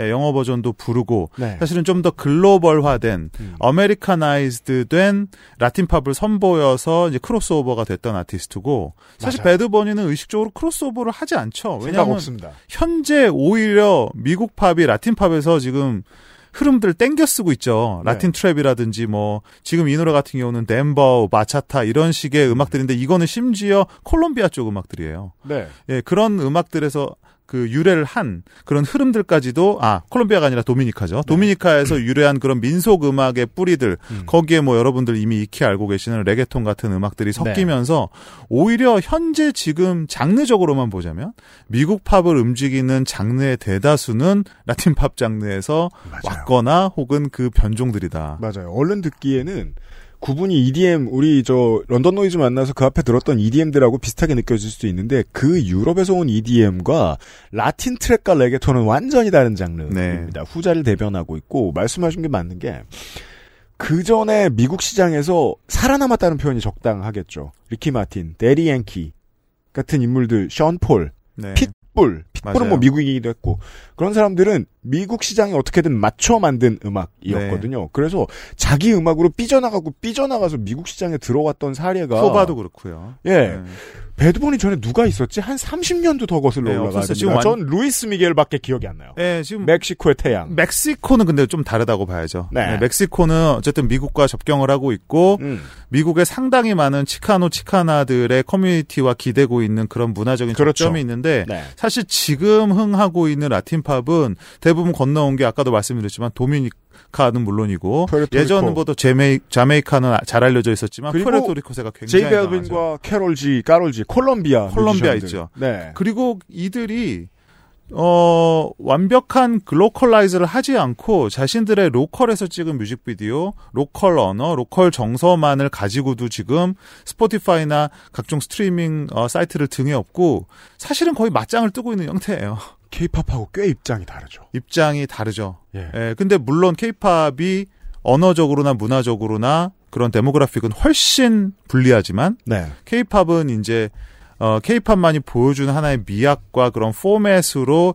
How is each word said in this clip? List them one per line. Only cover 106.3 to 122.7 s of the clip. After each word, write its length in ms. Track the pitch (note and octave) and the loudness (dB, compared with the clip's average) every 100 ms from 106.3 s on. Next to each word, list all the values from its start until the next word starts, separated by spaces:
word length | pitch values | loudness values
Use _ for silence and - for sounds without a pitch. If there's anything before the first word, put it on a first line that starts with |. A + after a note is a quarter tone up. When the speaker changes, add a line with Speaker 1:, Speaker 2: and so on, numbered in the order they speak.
Speaker 1:
도미니카는 1080 | - B2+ D3 B2 - _ _ _ - C3 A#2+ | -4 -2 0 -2 -6 _ _ _ 0 2 2
물론이고 640 | A2 G2+ G#2+ F#2 F#2 C3+ F3+ | -2 -2 -2 -2 -2 -2 0
Speaker 2:
푸에르토리코. 300 | D3+ D3 C3 | 0 0 0
Speaker 1:
예전보다 520 | D3+ G3 F3+ D#3+ D#3 | 2 2 2 -2 -4
제메이-, 460 | C#3+ C3+ C3 C#3 C3+ - | 0 2 4 4 2 0
자메이카는 640 | - B2+ D3 - C#3 B2+ | 2 4 4 2 0 2
아, 80 | A2+ - | 0 0
잘 180 | A#2 | 2
알려져 260 | B2+ B2 A#2 | 4 4 0
있었지만 400 | G#2+ G#2+ - C#3 | -2 -4 -8 -6
Speaker 2:
그리고 180 | E3 G#3+ | -2 2
Speaker 1:
푸에르토리코 420 | C4+ B3 D3+ - | 2 0 -6 -8
세가 180 | B2 A2 | -10 -12
굉장히 320 | - A#2 F#3 | -12 0 2
Speaker 2:
제이 60 | D3 | 4
벨빈과 440 | G#3 F#3+ F3+ F3 F3 | 2 0 -4 -4 -4
Speaker 1:
강하죠. 220 | E3 D3+ | -4 -6
Speaker 2:
캐롤 320 | - G#3 F#3 | -4 -2 0
G, 280 | D3+ C#3+ C3 | -2 0 0
까롤 280 | A2+ E3 F3 | 4 4 4
G, 120 | A2+ | -4
콜롬비아 640 | G#2+ - C4 B3+ D#3 B2 G2+ | -2 0 2 2 2 2 2
Speaker 1:
콜롬비아 460 | G2 G#3+ G3+ E3 | 0 2 2 2
Speaker 2:
뮤지션들. 100 | A#2 F2+ | 0 -2
Speaker 1:
있죠. 200 | F2+ E2 - | -8 -10 -6
Speaker 2:
네. 340 | C3 G#2 E2 | -4 -4 -8
Speaker 1:
그리고 440 | D#2+ F#3+ A3 B3+ G#3+ - | -6 -4 -2 -2 -4 -10
이들이 800 | F3+ F#3 A#3+ A3+ A3+ G#3+ F#2+ F2 _ _ _ _ _ - | -10 -8 -6 -6 -4 -4 -6 -10 _ _ _ _ _ -14
어, 760 | - E3+ F3 E3+ E3 E3 D#3+ D3+ - | -2 2 4 4 4 4 2 -2 -6
완벽한 840 | - C#3 F#3 B3+ - C4 B3+ A3+ | 0 2 4 2 2 2 2 0
글로컬라이즈를 800 | - D3 G#3+ - B3+ A3 G3 F3+ F3 | 0 2 2 4 4 6 4 2 0
하지 300 | G#3 C4+ C4 | 0 0 0
않고 500 | C3+ A#2+ - G3+ A2+ | 0 -4 0 0 0
자신들의 640 | A2+ C3+ A3+ G#3+ G3+ F3+ | -2 -2 0 0 2 2
로컬에서 560 | A#2+ D3 - B3 G#3+ F#3 | 2 0 0 0 0 -4
찍은 320 | - D#3+ | -6 -6